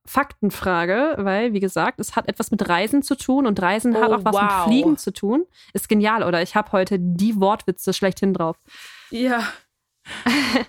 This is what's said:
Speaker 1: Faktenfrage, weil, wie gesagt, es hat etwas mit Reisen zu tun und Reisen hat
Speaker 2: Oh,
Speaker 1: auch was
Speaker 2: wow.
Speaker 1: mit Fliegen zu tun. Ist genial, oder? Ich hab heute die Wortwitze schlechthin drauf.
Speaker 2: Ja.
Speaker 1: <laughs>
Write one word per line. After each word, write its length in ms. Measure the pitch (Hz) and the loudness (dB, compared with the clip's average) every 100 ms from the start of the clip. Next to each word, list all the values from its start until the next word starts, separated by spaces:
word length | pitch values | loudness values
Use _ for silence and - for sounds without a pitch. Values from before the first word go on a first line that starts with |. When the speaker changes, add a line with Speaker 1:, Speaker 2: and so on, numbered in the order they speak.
| - | -4
Speaker 1:
Faktenfrage, 1120 | - 285 - 202 - 190 175 170 208 302 294 | -2 -2 -2 -4 -2 -2 0 0 0 0 -2
weil, 340 | 196 196 240 | -2 0 0
wie 60 | 208 | 0
gesagt, 400 | 190 170 185 - | -2 0 -2 -4
es 160 | - - | -6 -4
hat 120 | - | -4
etwas 220 | - - | -6 -4
mit 180 | 202 180 | -2 0
Reisen 360 | 175 214 285 | 0 2 0
zu 120 | - 277 | 0 -4
tun 300 | - 262 254 | 0 2 2
und 160 | 196 | 2
Reisen 340 | 180 214 240 220 | 0 0 2 2
hat 140 | 214 | 2
Speaker 2:
Oh, 40 | 220 | 2
Speaker 1:
auch 80 | 196 | 2
was 80 | |
Speaker 2:
wow. 80 | 202 | 2
Speaker 1:
mit 100 | 202 190 170 | 2 2 2
Fliegen 240 | 247 330 302 | 4 4 0
zu 160 | - | -2
tun. 320 | - 202 262 370 _ - | -6 -2 0 -2 _ -8
Ist 140 | 196 - | -8 0
genial, 360 | 214 208 226 | 2 2 2
oder? 180 | 175 170 | 0 0
Ich 140 | 180 214 | 0 -2
hab 160 | 208 | 0
heute 260 | 196 185 196 | 0 0 0
die 400 | 180 175 214 214 | 0 0 0 2
Wortwitze 540 | 190 214 - 180 - | 2 2 -2 -4 -4
schlechthin 400 | 185 196 - 196 | 0 -2 0 0
drauf. 240 | 185 165 - _ - - - - | 0 -2 -6 _ -20 -20 -20 -12
Speaker 2:
Ja. 320 | 226 254 240 208 - _ _ _ _ - | -2 0 0 -4 -8 _ _ _ _ -18
Speaker 1:
<laughs> 580 | - 240 285 254 233 | -6 0 0 0 -2